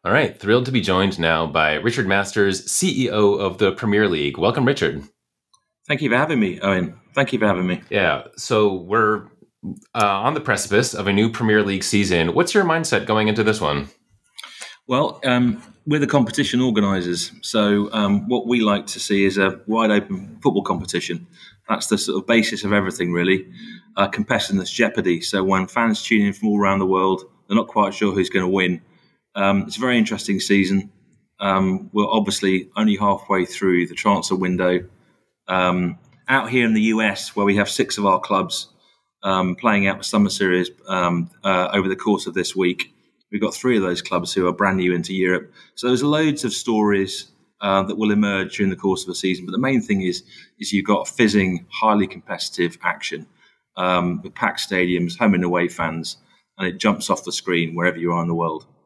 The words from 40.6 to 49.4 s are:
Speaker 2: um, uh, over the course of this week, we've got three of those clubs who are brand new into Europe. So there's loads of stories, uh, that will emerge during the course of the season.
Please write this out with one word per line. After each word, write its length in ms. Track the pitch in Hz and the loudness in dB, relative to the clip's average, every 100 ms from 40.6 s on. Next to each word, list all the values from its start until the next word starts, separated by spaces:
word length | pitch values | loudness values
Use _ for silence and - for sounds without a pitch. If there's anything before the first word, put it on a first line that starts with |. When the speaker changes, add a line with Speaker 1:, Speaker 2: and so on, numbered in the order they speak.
| 90 - - | 0 -8 -6
Speaker 2:
um, 440 | 92 87 87 85 _ | 0 0 0 -4 _
uh, 260 | 98 92 90 | 0 0 2
over 160 | 101 95 | 0 0
the 80 | 92 | -2
course 300 | 113 98 - | 0 0 -2
of 80 | |
this 200 | 82 85 | -4 -4
week, 380 | 95 90 - - _ _ _ _ | 0 0 0 -8 _ _ _ _
we've 100 | 104 | -4
got 140 | 107 | -4
three 240 | - 127 113 | -2 0 2
of 40 | |
those 200 | 95 87 | 0 -4
clubs 320 | - 87 85 | -4 -4 -2
who 120 | 98 90 | 0 0
are 60 | |
brand 240 | 87 98 92 | 2 0 2
new 180 | 92 | 2
into 200 | 90 85 | 0 -2
Europe. 360 | 95 92 90 - - - - | -2 0 0 -4 -20 -20 -6
So 100 | 123 | 0
there's 160 | 127 | 0
loads 420 | 143 151 160 147 | 2 2 0 0
of 80 | 123 | -4
stories, 800 | - - 110 104 101 95 - - _ _ _ | -4 -2 2 2 2 0 -6 -14 _ _ _
uh, 220 | 101 98 | 0 0
that 120 | 98 104 | 0 -2
will 140 | 107 | 2
emerge 480 | 104 101 98 92 - | 2 2 0 -4 -2
during 100 | 98 | -2
the 80 | 90 | 0
course 240 | 98 90 | -2 -2
of 40 | 92 | -4
the 80 | |
season. 320 | 87 95 90 | -4 -2 -2